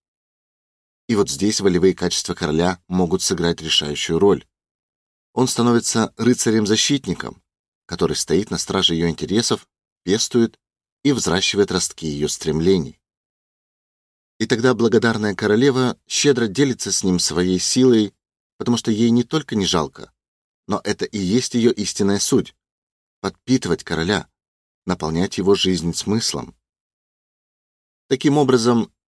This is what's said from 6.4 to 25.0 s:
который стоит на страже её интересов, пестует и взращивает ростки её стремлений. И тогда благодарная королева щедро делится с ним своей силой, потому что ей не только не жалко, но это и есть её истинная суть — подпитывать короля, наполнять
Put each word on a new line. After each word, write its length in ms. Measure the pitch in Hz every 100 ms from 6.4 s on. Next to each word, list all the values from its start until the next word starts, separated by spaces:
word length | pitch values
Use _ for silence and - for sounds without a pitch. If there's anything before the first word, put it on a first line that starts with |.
| 117 110 104 110 - 143 101 85 53 - _ _ _ _ -
который 300 | 85 82 76
стоит 340 | - 80 107
на 80 | 87
страже 360 | - 98 90
её 140 | 82 85
интересов, 600 | 76 80 101 - 107 - _ _ _
пестует 560 | - 220 - 120 113 - _ _ _ _
и 100 | 139
взращивает 580 | 127 - 87 - 101 98
ростки 360 | 90 - - 80
её 220 | 71 76
стремлений. 720 | - 80 76 85 95 71 - _ _ _ _ _ _ _ _ _ _ _ _ _ -
И 80 | 110
тогда 280 | 113 127
благодарная 600 | 113 117 110 117 110 104
королева 640 | 92 104 107 139 127 127 - -
щедро 400 | - 143 120 113
делится 460 | 92 139 117 101
с 120 | -
ним 140 | 95 90
своей 400 | - 80 90 92
силой, 540 | - 127 127 113 104 - _ _ _ -
потому 180 | 95 117
что 140 | -
ей 200 | 107 117
не 120 | 120
только 320 | 120 156 -
не 100 | 110
жалко, 480 | 90 90 73 - - _ _ _ _ _ -
но 140 | 101
это 200 | 104 98
и 140 | - 104
есть 360 | 90 117 -
её 160 | 123 113
истинная 480 | - 98 - 98 101
суть — 360 | - 123 - _ _ _ _ _ _ _
подпитывать 640 | 98 - - 131 - 82
короля, 440 | - 80 85 101 - _ _ _ _ _
наполнять 540 | - 90